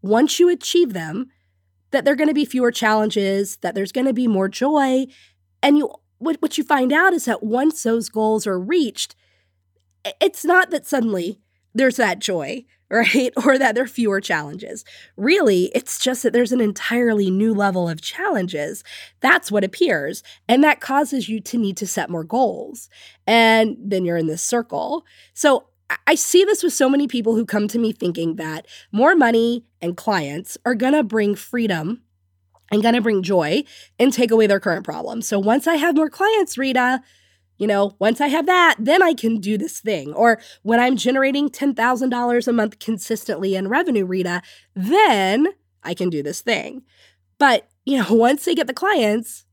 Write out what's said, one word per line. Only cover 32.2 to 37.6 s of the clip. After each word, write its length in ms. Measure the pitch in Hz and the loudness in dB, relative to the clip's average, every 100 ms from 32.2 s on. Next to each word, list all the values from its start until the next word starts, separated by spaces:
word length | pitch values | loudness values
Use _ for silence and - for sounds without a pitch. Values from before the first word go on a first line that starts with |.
| _ _ _ _ _ | _ _ _ _ _
and 100 | 208 | 0
gonna 200 | 220 240 | 2 2
bring 220 | 233 202 | 2 0
joy 400 | 180 190 151 196 294 - - _ | 0 0 2 -2 -4 -14 -20 _
and 120 | 262 | 0
take 200 | - 240 | 2 2
away 160 | 220 214 | 4 4
their 120 | 196 | 2
current 260 | 190 175 - | 0 -4 -6
problems. 420 | 156 - 233 - | -10 -8 -8 -4
So 120 | 202 | -2
once 280 | 202 247 - | 0 0 2
I 80 | 330 | 0
have 200 | 320 294 | 2 2
more 140 | 311 | 0
clients, 480 | - 403 440 349 - | 0 0 2 0 -2
Rita, 440 | 269 254 247 254 254 _ _ _ _ | -2 0 0 0 -6 _ _ _ _
you 100 | _ | _